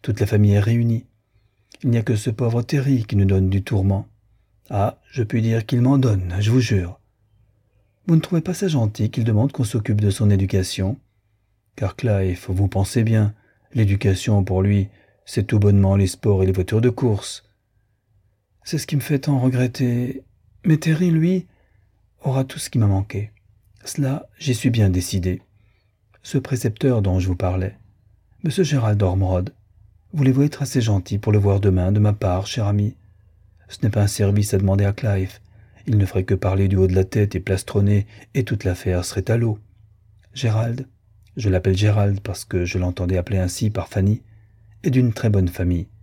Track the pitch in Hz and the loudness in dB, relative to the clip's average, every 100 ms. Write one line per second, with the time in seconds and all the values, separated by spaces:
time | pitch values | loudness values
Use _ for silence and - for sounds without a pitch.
0 | - 107 101 104 104 101 101 117 117 113 | -4 -2 0 4 4 4 4 2 2 -2
1 | - _ _ _ _ _ _ - 135 117 | -6 _ _ _ _ _ _ -6 -2 0
2 | 110 110 123 113 120 117 120 147 135 131 | 0 -2 -2 -2 -2 -2 -2 -2 0 0
3 | 107 104 98 95 92 98 95 98 98 98 | 0 2 4 4 2 0 -2 0 2 0
4 | 104 _ _ _ _ _ _ - 202 - | -4 _ _ _ _ _ _ -2 -2 -4
5 | _ - 107 120 113 113 107 123 123 139 | _ -6 -2 0 0 -2 -2 0 2 4
6 | 120 101 90 90 104 123 113 101 87 - | 2 0 -2 -2 2 2 2 0 -2 -10
7 | _ _ _ _ _ _ _ _ _ _ | _ _ _ _ _ _ _ _ _ _
8 | - 165 - 170 160 180 196 151 110 107 | 2 2 2 -2 -2 -4 -2 0 0 0
9 | 107 - 117 107 135 - 113 117 107 104 | -4 0 0 2 0 0 -2 -2 -2 0
10 | 104 95 104 98 95 98 92 - 95 - | 0 2 2 2 2 0 -2 -2 -4 -4
11 | _ _ _ _ _ _ _ - 98 - | _ _ _ _ _ _ _ -8 -8 -4
12 | 123 101 95 87 - 92 98 101 98 123 | -2 0 0 -4 -4 -2 0 0 -2 0
13 | 110 113 104 107 _ _ _ 127 104 98 | 2 2 0 -2 _ _ _ -2 0 2
14 | 101 90 - 104 95 95 98 101 98 _ | 0 0 0 0 2 0 2 2 0 _
15 | _ _ - - 101 110 101 101 95 98 | _ _ -8 -4 0 2 4 6 6 4
16 | 95 - 113 98 95 92 90 110 123 123 | 2 0 0 2 2 0 0 2 2 0
17 | 123 101 - - _ _ _ _ _ _ | -2 -2 -6 -16 _ _ _ _ _ _
18 | _ _ _ _ _ _ - 156 - 143 | _ _ _ _ _ _ -8 -6 -2 -4
19 | - 143 143 139 131 123 127 120 123 120 | 0 -2 0 2 2 0 -2 -2 -2 -2
20 | 123 - _ _ _ _ - 151 160 156 | -4 -8 _ _ _ _ 0 2 2 0
21 | 180 160 165 185 - _ _ _ _ _ | 2 2 2 0 -4 _ _ _ _ _
22 | _ _ 143 131 135 - - - 104 95 | _ _ -4 -2 -4 -6 -4 0 2 2
23 | 101 98 107 _ _ _ _ _ - - | -2 -8 -10 _ _ _ _ _ -12 -4
24 | 135 139 - _ 156 120 139 110 101 90 | -2 -4 -8 _ -4 -2 0 2 2 2
25 | 90 98 90 90 _ _ _ _ _ _ | -2 -4 -2 -6 _ _ _ _ _ _
26 | _ _ - 143 131 123 - 107 139 120 | _ _ -6 -6 -4 -4 -4 -2 0 0
27 | 98 92 92 90 92 95 95 - _ _ | 0 0 -2 -2 -2 -2 -4 -8 _ _
28 | _ _ _ _ 170 170 160 143 113 104 | _ _ _ _ -6 -2 0 0 0 2
29 | 98 95 95 92 92 - _ _ - _ | 0 0 0 -2 -4 -10 _ _ -20 _
30 | _ 160 131 131 143 - 135 131 113 98 | _ 0 2 2 0 -2 -4 -2 0 0
31 | 92 101 110 104 101 98 101 92 90 104 | -2 -4 0 2 4 2 2 2 2 2
32 | 107 104 98 90 98 - 101 104 104 - | 2 2 -2 -2 -4 -4 -2 0 -2 -6
33 | _ _ _ _ _ _ _ - - 104 | _ _ _ _ _ _ _ -4 -2 0
34 | 104 - 101 101 101 98 98 98 101 101 | -2 0 0 0 0 0 2 2 0 -2
35 | 110 101 95 - _ _ - _ - 110 | -2 -2 -4 -10 _ _ -20 _ -2 0
36 | 98 98 92 95 98 98 98 95 95 92 | 2 -2 -2 -2 0 0 2 2 2 2
37 | 95 110 104 92 - 95 - 104 101 101 | 0 0 -2 -2 -4 -4 -2 0 2 2
38 | 101 - - - 117 107 95 87 - 90 | -2 -12 -6 -4 -4 -4 -4 -4 -2 -2
39 | 87 - 92 117 117 107 - _ _ _ | -2 -6 -2 0 0 -4 -10 _ _ _
40 | _ _ _ - 120 107 120 123 131 _ | _ _ _ -4 -2 0 -2 -6 -10 _
41 | _ _ _ - 101 92 95 95 104 104 | _ _ _ -4 0 0 2 2 2 2
42 | 101 101 101 92 - 92 90 95 90 87 | 2 0 -4 -10 -6 -4 -2 -2 -4 -2
43 | 90 92 87 98 90 - 107 107 85 104 | -2 -2 0 -2 -2 -2 -2 -2 -6 0
44 | 98 113 - - _ _ - - 170 127 | 2 0 -4 -20 _ _ -20 -6 0 2
45 | 123 110 113 101 90 - 90 87 - - | 2 0 0 2 0 -2 -2 -2 -4 -14